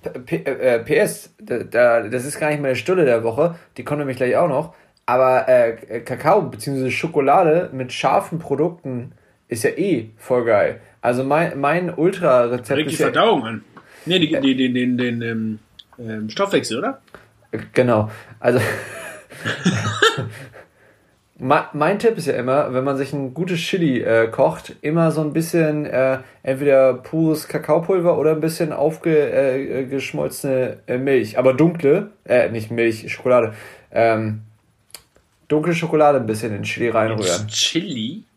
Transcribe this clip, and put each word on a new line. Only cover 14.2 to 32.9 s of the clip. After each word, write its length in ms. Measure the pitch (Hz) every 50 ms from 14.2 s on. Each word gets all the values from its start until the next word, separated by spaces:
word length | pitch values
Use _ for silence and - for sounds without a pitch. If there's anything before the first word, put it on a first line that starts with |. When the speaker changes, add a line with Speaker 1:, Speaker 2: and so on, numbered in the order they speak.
| 165 151
Speaker 1:
Ja. 100 | 156 139
Speaker 2:
die, 140 | 135 135 131
den, 180 | 127 131 127 123
den, 240 | 123 123 127 123 123
den, 240 | 123 123 117 117 113
ähm, 360 | 113 113 113 110 110 110 107 _ _ _ _ - _ - -
ähm, 300 | 120 113 110 107 107 107
Stoffwechsel, 480 | - - 196 196 190 156 123 - 110 120
oder? 220 | 170 247 269 - _ _ _ - - _ _ _ _ _ -
Speaker 1:
Äh, 60 | 110 110 - -
genau. 380 | - 123 123 120 107 107 107 - - - - - -
Also, 220 | - 120 120 123 107
<laughs> 60 | - - 107 - - - - - - - - - _ - - - - - - - 185 139 113 104 107 107 - - 453 440 - 123 110 110 - 139 - - - - _ _ _ _ _ _ _ _ _ _ _ _ _ _ _
ma-, 300 | - 127 143 160 160 - -
mein 260 | 151 147 160 202 202
Tipp 180 | - 233 - -
ist 80 | -
ja 80 | 139 -
immer, 380 | - 120 127 131 143 147 - 127
wenn 100 | 127 131
man 120 | 139 135
sich 160 | 135 139 131 -
ein 220 | 147 135 131 127
gutes 260 | 156 175 180 185 165
Chili, 400 | 165 - - 190 170 151 131 120
äh, 280 | - - 113 113 113 113
kocht, 460 | - - 135 160 165 - - - - - -
immer 280 | 147 151 170 165 160
so 120 | 147 151 156
ein 100 | 151 139
bisschen, 540 | 160 165 165 - 165 156 151 151 151 147
äh, 320 | - - 123 131 131 131 127 131 - - _ _
entweder 520 | 131 135 131 147 143 139 135 131 131 123
pures 540 | 123 - - - 160 160 160 156 147 - -
Kakaopulver 680 | - 151 - - 151 170 165 - 196 185 170 175 165 151
oder 140 | 135 156 160
ein 80 | 156
bisschen 320 | 156 160 160 - 170 151 143
aufge-, 580 | - 139 156 165 - - 170 160 151 143 123
äh, 500 | - 131 139 135 127 135 135 - - 131
äh, 40 | 135
geschmolzene, 920 | 127 139 135 131 - - 147 147 143 - - - 143 135 131 127 120 - - _
äh, 120 | - 123 123
Milch. 400 | 131 139 139 127 113 107 - 123
Aber 160 | 127 131 131
dunkle, 560 | 123 151 170 175 - - 139 147 190 214 - - _ _
äh, 260 | - 123 123 117 -
nicht 200 | 110 117 107 110
Milch, 400 | 120 117 117 117